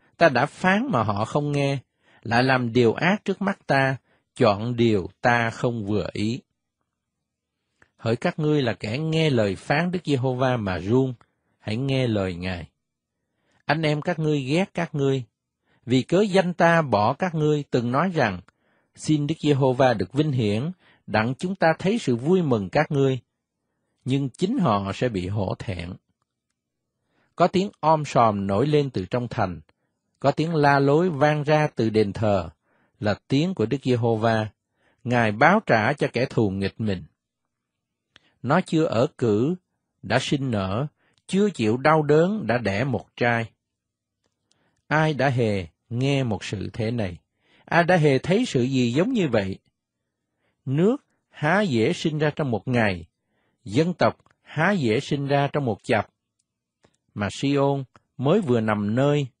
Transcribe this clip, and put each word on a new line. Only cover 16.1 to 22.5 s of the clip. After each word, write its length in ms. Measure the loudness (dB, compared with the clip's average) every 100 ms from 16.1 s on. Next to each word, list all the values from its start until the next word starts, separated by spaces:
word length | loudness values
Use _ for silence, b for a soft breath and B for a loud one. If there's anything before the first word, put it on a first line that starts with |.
| 0
danh 340 | 2 2 0
ta 280 | 2 4 4
bỏ 320 | 2 2 2
các 200 | 0 -4
ngươi, 300 | -2 0 0 -2
từng 220 | -2 0
nói 180 | 0 0
rằng, 260 | 0 -2 -2 -12 _ _ _ _
"Xin 320 | -10 0 0 0
Đức 80 | -2
Giê-hô-va 540 | 0 2 2 4 2
được 180 | 2 -2
vinh 200 | -2 -2
hiển, 400 | 0 0 0 -4 -10 b b -4
đặng 280 | -2 0 -2
chúng 160 | -6
ta 140 | 0 0 0
thấy 200 | -2 -2
sự 180 | -2 -2
vui 260 | 2 2
mừng 260 | 2